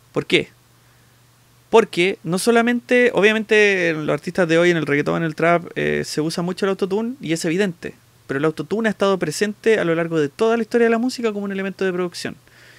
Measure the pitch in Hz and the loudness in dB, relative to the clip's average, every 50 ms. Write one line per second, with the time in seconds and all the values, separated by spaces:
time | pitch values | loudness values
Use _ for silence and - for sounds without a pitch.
0 | _ _ - 160 143 - 160 151 151 - _ _ _ _ _ _ _ _ _ _ | _ _ -8 -6 -4 -2 -2 -2 -2 -6 _ _ _ _ _ _ _ _ _ _
1 | _ _ _ _ _ _ _ _ _ _ _ _ _ _ - - 165 - - 170 | _ _ _ _ _ _ _ _ _ _ _ _ _ _ 4 4 4 4 0 0
2 | 175 190 - - - 160 170 185 - 240 233 233 226 233 240 240 - - 247 247 | 0 0 -2 -4 -4 -4 -4 0 2 2 2 4 2 2 0 -2 0 0 2 4
3 | 247 - - 175 190 220 214 220 214 - 220 214 208 202 196 185 175 170 160 156 | 4 2 4 4 4 4 2 0 0 2 4 4 4 4 4 2 0 0 -2 -2
4 | 151 147 147 139 - 180 175 - 180 160 165 165 175 175 175 160 147 143 143 147 | -2 -2 -4 -4 -4 -4 -2 0 2 4 4 4 4 4 2 2 0 0 0 0
5 | 143 156 170 170 165 160 151 - 160 170 170 170 175 - - - 147 151 151 147 | 0 0 -2 -2 -2 -4 -2 0 2 2 2 2 0 -4 -6 -4 -2 -2 -2 -2
6 | 151 - - 156 151 165 - 190 170 180 185 - 208 196 196 190 202 180 190 214 | -4 -4 -4 -4 -4 -2 -4 -4 -4 -4 -4 -2 -2 -2 -2 -2 -2 -2 -2 -2
7 | 226 233 262 - - 147 165 165 - 170 160 185 208 185 165 - - 143 - _ | -4 -4 -8 -8 -6 -6 -4 -4 -2 -2 0 0 -2 -2 -4 -8 -12 -14 -14 _
8 | _ _ _ _ _ - 135 139 151 160 156 - 151 - 196 220 226 214 190 - | _ _ _ _ _ -8 -4 -2 -2 -2 -2 -4 -6 -4 -4 -2 0 -2 0 0
9 | 196 196 196 180 175 151 147 - 208 208 202 - - 226 220 202 175 170 165 165 | 0 0 0 0 -2 -4 -2 -2 -4 -4 -4 -2 0 2 2 2 2 0 0 0
10 | 170 165 165 160 147 143 - - 220 226 226 233 220 - - 240 233 226 226 226 | -2 -2 0 0 0 -2 -2 0 0 2 2 0 0 0 2 2 2 2 2 0
11 | 240 254 - - 233 220 208 202 202 202 196 190 190 196 190 - 196 190 180 180 | -2 -4 -4 -4 -4 -4 -4 -4 -6 -6 -6 -4 -6 -6 -4 -4 -4 -2 -2 -2
12 | 180 175 170 - - 117 - - _ _ _ - - - - | -4 -4 -6 -8 -10 -10 -12 -14 _ _ _ -20 -20 -20 -20